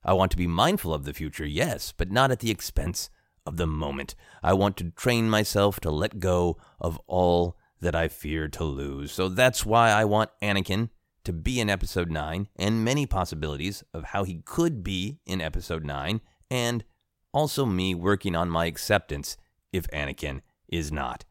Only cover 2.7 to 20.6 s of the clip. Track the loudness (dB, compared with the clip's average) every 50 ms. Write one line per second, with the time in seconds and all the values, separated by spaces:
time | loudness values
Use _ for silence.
2.7 | -2 0 0 0 -4 -6 -8 -10 _ _ _ _ _ _ _ -8 -2 0 0 0
3.7 | 0 -2 -2 -4 -4 -6 -8 -10 -12 -18 -20 -20 -14 -2 2 4 4 6 4 2
4.7 | 2 -2 -8 -8 -8 -2 0 2 2 2 2 4 4 2 2 2 4 4 4 4
5.7 | 2 0 -2 -2 0 0 -2 -2 -2 -2 0 2 4 4 4 2 0 -2 -8 -20
6.7 | _ -6 -4 -4 -4 -6 -8 -2 0 4 4 6 6 4 4 2 -2 _ _ _
7.7 | _ _ -2 0 2 2 0 0 -2 -6 -6 -4 -2 -2 -2 -4 -4 -4 -4 -2
8.7 | -2 -4 -6 -6 -6 -8 -8 -8 -2 -2 -2 0 2 4 4 4 4 2 0 4
9.7 | 6 6 6 8 6 6 4 4 4 2 2 0 _ _ -2 0 2 0 2 0
10.7 | 0 0 0 -2 -6 _ _ _ _ _ _ -6 -6 -4 -2 -2 0 2 2 2
11.7 | 2 0 0 -2 0 -2 0 0 -2 -4 -4 -4 -4 -4 -6 -6 _ -2 0 2
12.7 | 2 2 2 2 2 0 0 0 0 0 0 -2 -4 -6 -4 -4 -4 -4 -4 -6
13.7 | -6 -8 -14 _ -12 -12 -10 -4 -4 -2 -2 -2 -6 -10 -12 -6 -2 0 0 0
14.7 | 0 -2 -6 -4 -2 -2 -2 -4 -6 -10 _ -6 -4 -4 -4 -4 -4 -6 -4 -4
15.7 | -6 -6 -4 -6 -6 -4 -4 -4 -4 -4 -6 _ _ _ _ _ -4 -2 -2 -2
16.7 | -2 -4 -8 _ _ _ _ _ _ _ _ _ -2 0 0 0 0 0 0 0
17.7 | 2 0 0 0 -2 0 2 2 2 2 0 -2 0 0 0 0 0 0 0 0
18.7 | -2 -6 0 2 2 2 2 -2 -8 -6 -6 -8 -12 -12 _ _ _ _ _ _
19.7 | -4 -4 -4 -4 -6 -4 -6 -6 -6 -6 -8 -8 -8 -8 _ _ _ _